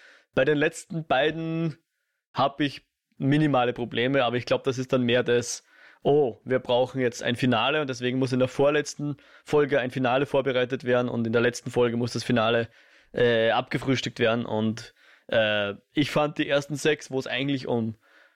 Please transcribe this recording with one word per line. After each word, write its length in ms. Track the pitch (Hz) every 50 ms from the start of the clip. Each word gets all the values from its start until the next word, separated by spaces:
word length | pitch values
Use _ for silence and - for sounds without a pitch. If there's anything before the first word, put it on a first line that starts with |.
| - - - _ _ _ _
Bei 100 | 127 135
den 120 | 147 151
letzten 480 | 143 147 170 - - - - 170 160 156
beiden 680 | - 135 131 147 160 156 165 160 160 165 165 165 160 - - _ _ _ _ _ _ _ _ _ _ -
hab 280 | - 135 139 - -
ich 240 | 151 135 - - - _ _ _ _ _ _
minimale 560 | - 143 135 143 151 156 147 135 123 123 123 117
Probleme, 500 | 123 120 107 120 117 120 131 139 139 120
aber 120 | 117 120
ich 80 | 123 117
glaub, 180 | - 131 123 -
das 140 | 139 120
ist 160 | 131 127 - 135
dann 80 | 127 123
mehr 200 | 117 120 123 120
das, 400 | 123 120 120 120 - - - - _ _ _ - - - _ -
oh, 360 | 131 143 151 143 120 101 - -
wir 140 | 123 131 127
brauchen 420 | - - 120 123 127 123 - 131
jetzt 220 | 127 117 - - -
ein 120 | 123 120
Finale 460 | - 139 127 120 110 117 135 151 156
und 80 | 151 131
deswegen 300 | 127 117 123 123 127 131
muss 120 | 135 123
in 80 | 131 127
der 80 | 127
vorletzten 680 | 127 - - 139 143 151 147 147 - - - 147 147 139 - - - - - _
Folge 360 | - 151 147 147 131 143 131
ein 120 | 123 131
Finale 340 | - 135 131 120 123 139 143
vorbereitet 580 | - - 139 127 139 123 127 123 120 131 123 -
werden 260 | 123 123 123 123 120
und 160 | 123 117 113
in 60 | 113 117
der 80 | 117
letzten 300 | 120 123 113 - - 123
Folge 260 | - 123 123 117 113
muss 160 | 117 120 113 -
das 100 | 120 -
Finale, 460 | - 127 117 110 113 120 117 117 - _ _ _ _ _ _ _ _
äh, 400 | - - 123 120 117 113 113 113
abgefrühstückt 680 | 107 123 127 - - 117 120 135 131 117 - 117 - -
werden 260 | 117 110 113 120 117
und, 480 | - 110 107 110 110 110 113 - - - _ _ _ - _ _
äh, 460 | - - 113 110 107 104 104 101 101 98 - _ _ -
ich 180 | 151 143 -
fand 260 | - 151 151 147 -
die 100 | - 151
ersten 280 | 151 143 147 143 - 151
sechs, 360 | 135 - 156 151 151 - -
wo 80 | 131 131
es 80 | 127
eigentlich 400 | - 120 123 139 143 139 127 135
um 300 | - 123 117 113 113 110 - _ _ _ - _ _ _